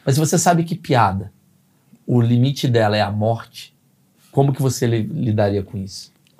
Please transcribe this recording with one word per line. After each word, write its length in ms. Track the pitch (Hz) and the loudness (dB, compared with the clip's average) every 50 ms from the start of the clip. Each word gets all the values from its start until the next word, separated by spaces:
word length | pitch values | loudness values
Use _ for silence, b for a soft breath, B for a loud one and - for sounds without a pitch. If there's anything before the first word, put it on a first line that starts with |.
| b | b
mas 80 | 139 135 | -2 0
se 60 | 143 | 0
você 180 | 156 151 190 170 | 0 2 0 2
sabe 260 | - 185 175 165 165 | 2 2 2 2 0
que 100 | 165 - | -2 -6
piada, 560 | - - - 135 120 110 98 95 98 98 - - _ _ _ _ _ _ _ _ _ _ _ - - _ | -8 -4 0 2 2 2 2 0 -4 -8 -10 -14 _ _ _ _ _ _ _ _ _ _ _ -20 -12 _
o 120 | - 123 120 | 0 0 2
limite 460 | 117 117 120 120 123 139 139 - - | 2 4 2 2 2 2 0 -2 -2
dela 300 | 135 117 120 110 104 104 | 0 2 2 2 2 2
é 60 | 107 | 0
a 80 | 104 101 | 0 -2
morte, 640 | 104 107 107 110 113 110 - - - - - - _ _ _ _ _ _ _ _ _ _ _ _ | -2 -2 -2 -2 -2 -4 -8 -14 -20 -20 -20 -20 _ _ _ _ _ _ _ _ _ _ _ _
como 180 | - 139 139 143 | 0 2 2 2
que 100 | 135 - | 0 0
você 240 | 135 131 - - 127 | -2 -2 -2 -2 0
li-, 160 | 117 117 113 104 - | 0 0 0 -2 -4
lidaria 500 | - - 120 117 104 107 104 101 101 101 | -6 -4 -2 0 0 0 0 0 0 -2
com 140 | 98 - - | -4 -6 -10
isso? 380 | 101 95 92 - - - - _ _ _ _ _ | -10 -10 -10 -14 -16 -20 -20 _ _ _ _ _